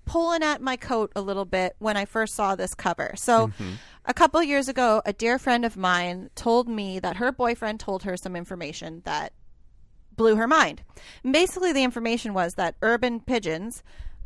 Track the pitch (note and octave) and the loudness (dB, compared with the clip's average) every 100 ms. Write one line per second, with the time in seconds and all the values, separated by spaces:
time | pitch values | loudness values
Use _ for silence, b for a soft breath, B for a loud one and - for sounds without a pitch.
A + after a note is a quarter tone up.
0 | - E4 E4 E4 D4+ D4 C4 B3 - A#3 | -2 0 2 2 0 -2 -4 -6 -2 -2
1 | G#3 - G3 G3 F#3+ F#3 F#3 - G#3+ G3+ | -2 -4 -4 -4 -2 0 -2 -2 -2 -2
2 | G3+ A3+ A3 - G3 F#3+ F#3 - F3+ E3+ | -2 -2 -2 0 0 0 -4 -2 -2 -2
3 | - - - A3+ A3 B G#2 G2+ B B | -4 -4 4 4 4 B -8 -8 B B
4 | - - E4 D#4+ D4+ C#4 C4+ C4 A#3+ G#3+ | -6 4 4 6 2 2 0 2 4 4
5 | - - A3+ B3+ C4 A#3+ A#3 F#3+ F#3 F3+ | 2 -2 0 0 2 2 2 0 2 2
6 | F3 F3+ G#3 - A#3 A#3 A#3+ G#3+ G3 F#3 | 0 -6 -10 -4 2 4 2 -4 -4 -4
7 | F3+ F3+ B3 B3+ A#3+ A#3+ A3 G#3+ - F#3+ | -4 -2 -2 0 -2 0 -4 -6 -6 -6
8 | G3+ F3+ F#3 F3 F3 F3+ D3+ D#3 D#3+ E3 | -4 -6 -8 -10 -10 -10 -10 -10 -12 -12
9 | E3+ D3+ D3+ - - - - - - - | -6 -6 -6 -12 -20 -20 -20 -20 -20 -20
10 | - - A3+ A3 A#3 D#4 F3+ - - B | -20 2 4 4 4 4 4 -2 -18 B
11 | B B B3+ D4+ F4+ F#4 F4+ C#4 B3+ A#3+ | B B 0 2 2 2 0 2 0 0
12 | A#3 A#3 A3 F#3+ E3+ - E3+ - A3 A#3 | -2 -2 -2 -2 -2 0 -4 0 0 2
13 | B3 A#3 - A#3+ F#3+ D#3+ A3 - b b | 0 -4 -2 -2 -2 -6 -6 -12 b b
14 | b b | b b